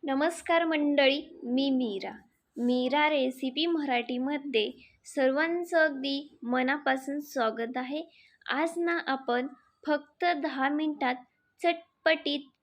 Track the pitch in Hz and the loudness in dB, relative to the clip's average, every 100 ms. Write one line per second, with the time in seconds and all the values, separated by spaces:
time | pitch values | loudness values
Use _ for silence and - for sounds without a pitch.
0 | 311 269 311 339 - 339 339 311 294 285 | 0 2 0 -2 0 2 4 2 2 4
1 | 269 277 320 - 240 247 277 262 247 196 | 4 4 -4 -14 -2 0 2 2 0 -4
2 | 196 208 - _ _ - 240 247 254 285 | -8 -12 -20 _ _ -4 0 2 2 2
3 | 302 302 262 254 262 262 330 330 285 247 | 2 2 0 -2 -6 -2 0 0 0 -2
4 | 233 247 262 294 285 233 214 - - _ | -2 -4 -2 -4 -2 0 -2 -6 -20 _
5 | - - 262 269 320 339 349 339 311 269 | -10 2 2 4 0 0 2 4 4 2
6 | 269 277 294 - 233 254 254 294 285 269 | -4 -4 -6 -12 -2 0 2 0 0 0
7 | 269 285 294 269 226 226 226 254 254 294 | -2 -8 -6 -2 -2 -2 -6 -6 -6 -6
8 | 330 _ _ _ - 262 330 330 339 339 | -8 _ _ _ -8 -2 -2 0 -2 -2
9 | - 269 262 240 269 - _ _ - 294 | -2 -4 -2 -2 -2 -10 _ _ -2 -2
10 | 294 _ 349 320 294 269 269 294 311 294 | -2 _ 0 0 -2 0 0 0 -2 0
11 | 262 254 - _ _ _ 339 339 - _ | -2 -2 -8 _ _ _ 0 0 -6 _
12 | 330 320 302 285 285 _ | 0 2 0 -4 -6 _